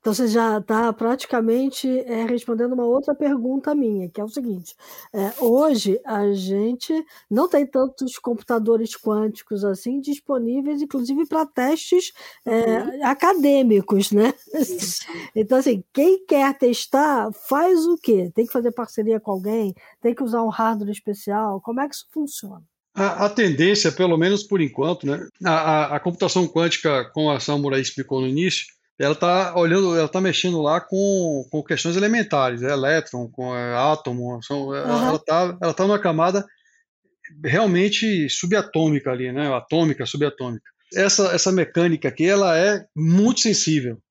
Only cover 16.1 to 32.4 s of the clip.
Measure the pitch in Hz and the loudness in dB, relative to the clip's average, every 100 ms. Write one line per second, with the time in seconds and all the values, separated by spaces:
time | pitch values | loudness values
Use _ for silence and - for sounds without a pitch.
16.1 | 381 - 294 277 269 247 233 - 269 302 | 4 2 2 2 2 2 2 0 2 2
17.1 | 269 214 208 - 277 339 359 320 339 - | 2 -2 -6 -4 0 4 4 4 0 2
18.1 | 208 180 190 233 262 240 233 226 - 214 | 2 2 -2 -2 0 -2 -4 -8 -4 -2
19.1 | 220 220 190 190 226 208 185 - _ 240 | -2 -2 -6 -2 -2 -4 -6 -18 _ -2
20.1 | 240 254 233 226 220 226 220 202 208 - | -2 -2 -2 -2 0 0 0 -4 -8 -8
21.1 | 202 - 202 220 196 208 240 285 - - | -8 -4 -4 -2 -6 -6 -4 -4 -6 -12
22.1 | 311 294 - 202 185 160 _ _ - 196 | -8 -8 -8 -16 -18 _ _ _ -4 -2
23.1 | 175 202 208 208 139 170 202 165 - 185 | 0 -2 2 0 2 2 2 0 0 2
24.1 | 165 175 202 202 196 151 - 143 175 139 | 2 2 0 -2 -2 -2 0 -2 -2 -4
25.1 | 147 - _ 180 160 156 156 147 147 185 | -6 -8 _ 0 0 2 2 0 -2 -4
26.1 | 170 185 185 170 160 165 - 160 139 120 | -2 0 0 0 2 0 0 0 0 -2
27.1 | - 151 143 - 147 143 135 131 - 131 | -2 0 0 -2 -2 0 -2 -2 -6 -6
28.1 | 131 131 139 180 - - _ _ _ 143 | -2 -2 0 0 -2 -8 _ _ _ -2
29.1 | 151 175 180 185 175 170 180 190 165 156 | 0 2 2 0 2 2 4 2 2 0
30.1 | 185 190 - 180 170 147 165 - 190 202 | 0 0 0 -2 0 0 0 0 0 2
31.1 | 196 170 143 127 156 143 156 170 170 208 | 2 0 -4 -4 -6 -4 -4 -2 0 2
32.1 | 226 214 147 | 2 2 2